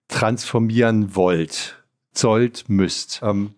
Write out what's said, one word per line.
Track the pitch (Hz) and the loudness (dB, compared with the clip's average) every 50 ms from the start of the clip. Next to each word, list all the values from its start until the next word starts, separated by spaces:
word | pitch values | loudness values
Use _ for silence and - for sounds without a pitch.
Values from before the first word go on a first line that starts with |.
| _ - | _ -10
transformieren | - 131 113 110 120 120 - - - 117 113 110 110 120 120 113 113 107 104 98 95 | -4 -2 0 0 0 -2 -4 -4 -2 0 0 2 2 2 2 4 4 2 0 0 0
wollt, | 95 92 90 87 82 80 78 - - - - - - _ _ _ _ _ _ | 2 2 2 2 0 -2 -4 -6 -10 -10 -12 -14 -18 _ _ _ _ _ _
sollt, | _ - - 117 110 110 123 117 - - - - | _ 0 2 2 4 2 2 0 -2 -8 -4 -2
müsst. | 101 98 95 87 - - - - - - 120 | 0 2 2 0 -2 -6 -10 -10 -12 -6 -4
Ähm, | 107 101 101 101 104 104 | -2 -2 -2 -4 -6 -10